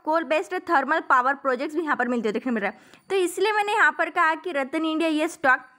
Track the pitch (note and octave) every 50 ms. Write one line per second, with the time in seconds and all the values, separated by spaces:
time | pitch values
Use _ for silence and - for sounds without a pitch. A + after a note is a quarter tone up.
0 | - D4+ D#4 E4 D#4+ B3+ D#4 D#4 G4 - F#4 F4 F4 - E4+ C4+ C4 B3+ D#4 D#4+
1 | D4+ - D4 B3+ B3 C4 C#4 C4 - C4+ B3 A#3+ C#4 E4 D4+ E4 E4 D4 C#4 -
2 | B3 A#3+ B3 A#3+ G#3 A3 G3 A3+ - C4 A#3 A3 G3 G3 G#3 - - - - -
3 | _ - F#4+ G4 F4+ E4+ E4+ F#4+ F#4 A4 G#4+ G#4+ G4+ G#4 G#4 G#4+ E4+ D4+ - F4
4 | E4 D#4+ D#4 F4+ E4+ D#4 D#4+ D4+ D#4+ F#4 E4 C#4 C4+ B3+ D#4 D#4+ D#4+ D#4+ D#4 D#4
5 | E4 D#4+ D#4 D4+ D#4 D#4+ - - - C4 B3+ C4 - - _